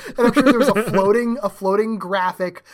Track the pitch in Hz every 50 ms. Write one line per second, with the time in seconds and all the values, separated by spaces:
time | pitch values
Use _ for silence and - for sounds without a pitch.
0 | - - - - 233 240 - 285 262 254 240 226 277 269 196 208 226 175 - 190
1 | 190 202 214 240 240 233 233 - 208 196 - - 196 190 196 208 220 220 220 190
2 | 180 180 196 190 185 185 180 - 185 180 175 - _ -